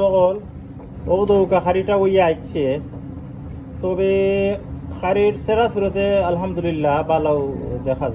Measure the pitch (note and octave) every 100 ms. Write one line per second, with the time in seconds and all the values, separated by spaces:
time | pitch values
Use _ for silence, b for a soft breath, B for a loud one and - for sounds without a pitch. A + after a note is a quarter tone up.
0 | G3 F#3+ F3+ G3+ G3+ - - - - -
1 | - F#3 G3+ G3+ F3+ F#3 E3+ F#3 F#3+ G3+
2 | F#3+ F#3+ F3 D#3+ - - C3+ D3 - -
3 | - - - - - - - - F#3 F#3
4 | G3 G3 G3 G3 G3 G3+ - - - -
5 | F#3 G3+ G#3 G#3 - G#3+ A#3 G#3 G3 G3
6 | G3 G3+ F3 F3 F#3+ F3 E3+ D#3 D3 D3
7 | D3+ D#3+ D3+ D3 C#3 C3+ C3+ B2 C3 C3
8 | C3+